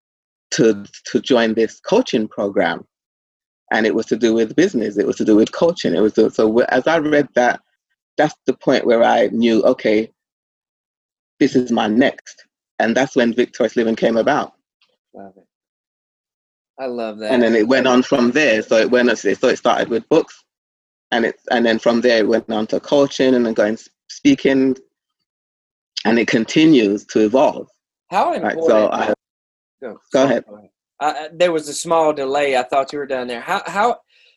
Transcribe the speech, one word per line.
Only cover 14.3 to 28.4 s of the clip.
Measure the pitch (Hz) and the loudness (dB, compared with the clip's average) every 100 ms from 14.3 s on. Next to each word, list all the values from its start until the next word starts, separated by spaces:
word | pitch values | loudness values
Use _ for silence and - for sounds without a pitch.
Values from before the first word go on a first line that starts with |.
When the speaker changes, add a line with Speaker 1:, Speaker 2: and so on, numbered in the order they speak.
| 143 - _ _ _ _ _ _ | 0 -4 _ _ _ _ _ _
Speaker 2:
Love | 101 98 95 | -20 -20 _
it. | _ _ _ _ _ _ _ _ _ _ _ _ _ - | _ _ _ _ _ _ _ _ _ _ _ _ _ -14
I | 135 | -10
love | 120 113 107 | -8 -10 -8
that. | 107 | -2
Speaker 1:
And | 127 | 0
then | 113 | 2
it | 113 110 | 2 2
went | 131 127 | 2 2
on | 123 | 2
from | 127 139 120 | 2 0 0
there. | 147 147 110 | 0 0 0
So | 107 113 | 0 0
it | 110 | 2
went, | 123 123 107 | 2 2 0
so | 101 98 127 | -2 0 0
it | - | 0
started | 123 - 104 | 0 0 -2
with | 113 - | -4 0
books, | 160 - - _ _ _ _ _ _ - | 0 0 -10 _ _ _ _ _ _ -6
and | 120 | -2
it, | 113 - - | -2 -6 -4
and | 117 | 0
then | 117 113 | 2 0
from | - 117 | 0 2
there | 123 117 | 2 2
it | 104 | 2
went | 113 110 | 0 -2
on | 107 110 | -6 -4
to | - | -6
coaching, | - 147 139 - 131 | 0 0 2 0 2
and | 123 117 | 2 0
then | |
going | 113 107 | 0 -2
s-, | 113 - _ - | -2 -10 _ -20
speaking, | - 143 135 143 135 135 127 _ _ _ _ _ _ _ _ _ _ _ - | -2 2 2 2 2 0 -2 _ _ _ _ _ _ _ _ _ _ _ -6
and | 202 120 | -2 0
it | - | 0
continues | 120 110 160 160 139 104 104 - | -2 0 2 4 6 4 -2 -2
to | 113 | 0
evolve. | 107 127 139 - - _ _ _ - | 2 4 2 0 -12 _ _ _ -6
Speaker 2:
How | 190 302 | -2 -2
Speaker 1:
Right, | 294 | -2